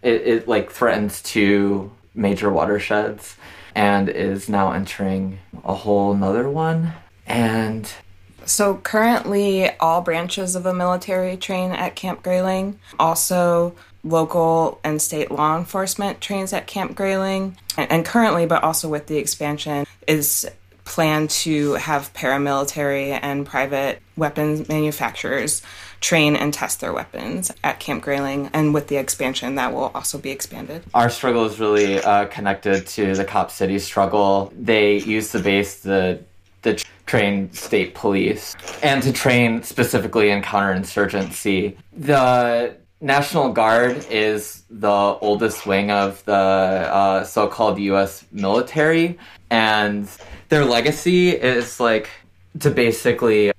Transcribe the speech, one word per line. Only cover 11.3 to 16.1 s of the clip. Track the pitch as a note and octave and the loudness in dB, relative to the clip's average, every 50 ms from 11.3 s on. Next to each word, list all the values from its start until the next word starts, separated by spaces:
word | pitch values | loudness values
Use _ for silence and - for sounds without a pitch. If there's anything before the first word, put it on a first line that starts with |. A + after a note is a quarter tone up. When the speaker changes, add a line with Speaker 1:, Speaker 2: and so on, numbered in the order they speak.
| F#3 F#3 | -4 -8
Speaker 2:
train | - - G3 F#3 F#3 F#3 | -6 -6 -4 -4 -2 -4
at | F3+ - F3+ F3+ - | -4 -4 -6 -6 -6
Camp | - - F#3 E3+ - | -8 -8 -8 -8 -6
Grayling. | - F#3 F#3 F3+ F#3 F#3+ F#3+ F#3 F#3+ G3 G3+ - - - - - | -4 -2 0 0 0 0 0 -2 -2 -4 -8 -10 -16 -20 -2 0
Also, | D3 D#3+ E3 - - - F#3+ F3+ F3 F3 E3+ E3+ E3+ F3 F3 - - _ - - - | 0 2 2 0 0 0 2 2 2 4 4 2 2 0 -2 -10 -20 _ -20 -14 -6
local | D#3+ D#3+ E3 D#3+ D#3 - F3 E3 E3 E3 E3 E3 - - - - | 0 2 2 2 2 2 2 2 4 4 4 2 0 -2 -4 -4
and | D#3 D3+ D3+ | -4 -2 -2
state | - - - D3+ D3 - | -2 -2 -2 -4 -4 -4
law | - - D3+ D3+ D#3 E3 | -2 0 0 2 2 0
enforcement | F3 - - G3 F#3+ F#3+ - - G3+ G3+ | -2 -4 -4 -4 -4 -4 -4 -4 -4 -4